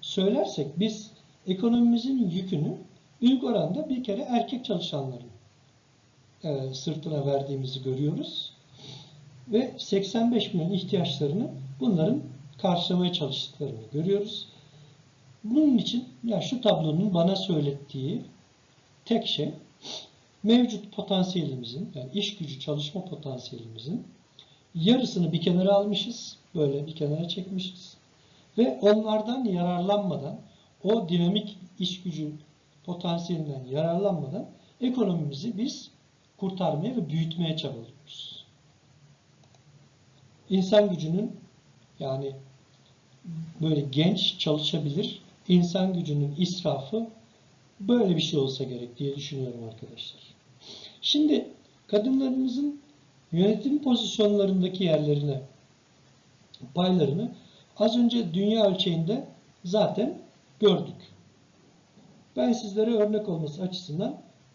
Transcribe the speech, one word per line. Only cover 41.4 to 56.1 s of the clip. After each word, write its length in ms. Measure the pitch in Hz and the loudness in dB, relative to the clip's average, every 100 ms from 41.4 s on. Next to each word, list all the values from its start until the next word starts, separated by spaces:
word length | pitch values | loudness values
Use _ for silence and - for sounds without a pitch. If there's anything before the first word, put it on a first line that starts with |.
| - _ _ _ _ - | -18 _ _ _ _ -10
yani 320 | 139 135 139 135 - - _ _ _ _ _ _ - 160 160 - | -6 -4 -4 -8 -16 -20 _ _ _ _ _ _ -12 -10 -10 -4
böyle 200 | 160 151 | 0 0
genç, 580 | 139 131 165 - - - | 0 2 2 2 0 -2
çalışabilir 800 | - 151 - 170 143 139 - - - - - | 0 0 0 -2 -2 -2 -4 -6 -16 -8 4
insan 460 | 180 170 190 190 | 4 6 2 0
gücünün 420 | 175 147 147 143 147 | 0 -2 0 -2 0
israfı 680 | 180 - - 135 - 220 226 - - _ _ _ _ - | -2 -2 -2 -2 -2 -4 -4 -10 -20 _ _ _ _ -6
böyle 360 | 196 240 202 165 | 2 4 4 2
bir 60 | |
şey 180 | - 151 | 2 0
olsa 240 | 139 131 | 0 -2
gerek 340 | 127 120 120 - | -6 -8 -10 -6
diye 160 | 139 143 | -6 -6
düşünüyorum 480 | - 139 127 117 | -8 -6 -8 -8
arkadaşlar. 580 | 113 - - - - - - - _ - - - - - | -12 -14 -16 -14 -14 -16 -20 -20 _ -20 -20 -20 -20 -6
Şimdi 460 | - 294 302 247 - - - _ - | 0 4 6 4 0 -10 -20 _ 0
kadınlarımızın 920 | 208 226 269 269 262 262 240 294 294 - _ _ _ _ | 2 4 2 2 0 0 0 -2 -4 -12 _ _ _ _
yönetim 520 | 165 196 226 277 294 | 2 4 4 2 0
pozisyonlarındaki 1000 | 269 240 - - 208 202 196 185 180 180 | 2 2 0 2 4 4 4 4 2 2
yerlerine, 580 | 185 156 151 143 147 139 - - _ _ _ _ _ | 2 4 4 2 0 -4 -6 -18 _ _ _ _ _